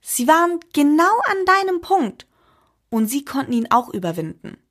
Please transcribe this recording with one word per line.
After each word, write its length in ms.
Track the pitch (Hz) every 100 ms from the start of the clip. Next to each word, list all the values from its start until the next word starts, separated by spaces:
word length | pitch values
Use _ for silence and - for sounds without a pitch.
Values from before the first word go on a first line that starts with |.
Sie 260 | - - 247
waren 320 | 320 349 339 -
genau 460 | - 285 302 349 453 659
an 140 | 392 370
deinem 340 | 381 381 359
Punkt 460 | 349 381 226 - - _ _ _ _ _ _
und 160 | 226 220
sie 180 | 277
konnten 280 | 277 269 -
ihn 180 | 240 226
auch 180 | 233 240
überwinden. 680 | 202 175 165 160 - - - _